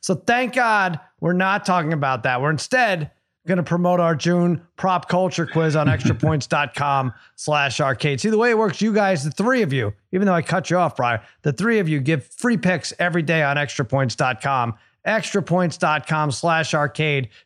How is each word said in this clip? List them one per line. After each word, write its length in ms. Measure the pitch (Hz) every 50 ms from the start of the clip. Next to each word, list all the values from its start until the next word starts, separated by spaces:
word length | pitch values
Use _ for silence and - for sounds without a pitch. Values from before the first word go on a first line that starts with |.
So 120 | - - 185
thank 400 | - - - 240 247 254 247 247
God 460 | 262 - 226 214 208 190 185 170 - - _ _ _
we're 140 | - 165 180
not 320 | 180 190 190 196 202 -
talking 260 | 196 180 180 160 151
about 300 | 165 147 139 135 131 120
that. 180 | 113 135 127 123
We're 120 | 135 151
instead 580 | 156 - - - 254 254 247 214 185 165 147 - _ _ _ _ _ _ -
gonna 160 | - 190 180 151
promote 360 | - 170 175 175 180 180 175
our 140 | 170 165 165
June 480 | 135 - 170 175 175 175 175 175 175 - _ _
prop 320 | - - 190 185 175 - -
culture 380 | 175 180 185 175 - - 165
quiz 280 | - - 160 160 156 143
on 140 | 156 147 131
extra 240 | - - - - 110
points 320 | - - 156 160 143 -
dot 300 | - 165 147 143 139 -
com 360 | - 143 143 139 135 131 123 - - - _ _
slash 460 | - - 151 151 147 143 135 113 -
arcade. 400 | 147 135 131 - - 147 143 -
See, 80 | - 220
the 80 | 220
way 140 | 208 233 240
it 80 | 226 214
works, 200 | 220 196 147 -
you 140 | 208 226 202
guys, 300 | 214 202 190 190 143 135
the 80 | 156
three 320 | - - 196 247 262 247 214
of 100 | 139 135
you, 180 | 135 113 104 - _ _ _
even 160 | - 185 208
though 80 | 196 180
I 80 | 170 -
cut 260 | - 165 170 - -
you 80 | 165
off, 180 | 180 175 147 -
Brian, 240 | - 123 120 117 110 - - _ _
the 100 | - 147 131
three 260 | - 185 233 226 208
of 100 | 185 156
you 100 | 156 143
give 280 | 127 147 165 139 -
free 300 | - - - - 240 233
picks 360 | 170 - 185 185 151 - - - -
every 240 | 170 175 165 175 156
day 180 | 143 165 160
on 160 | 147 139 143
extra 260 | 147 143 - - - 131
points 300 | - - 135 135 120 -
dot 240 | - 143 131 123 -
com. 360 | - 139 139 127 120 117 107 - _ _ _ _ -
Extra 380 | - 214 220 - - - 202
points 360 | 147 - 165 185 180 165 -
dot 280 | - 180 160 151 151 -
com 240 | - 156 156 151 147
slash 460 | 120 - - 170 165 160 156 - -
arcade 540 | 151 147 143 - - 156 151 143 139 127 - - - _